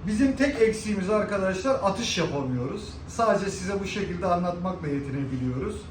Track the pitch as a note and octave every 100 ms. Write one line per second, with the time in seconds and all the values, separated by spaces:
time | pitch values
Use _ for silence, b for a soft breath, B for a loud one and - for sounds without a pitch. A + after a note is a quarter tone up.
0 | E3+ G#3+ C4+ C4 C#4 A#3 A3 G#3+ G#3+ G3
1 | F#3 G#3+ F#3+ G3 F#3+ F#3 C4+ F3+ G3 A3+
2 | A#3 - D3 C#3 B2+ B2+ B2 - - -
3 | - - A3+ G3+ F#3+ - F3+ G3+ G3 G#3
4 | F3 F3 F#3 F3 F3+ F3 F#3 F3 D#3 C#3+
5 | C#3 C3+ C3 B2+ B2+ B2+ C#3+ - -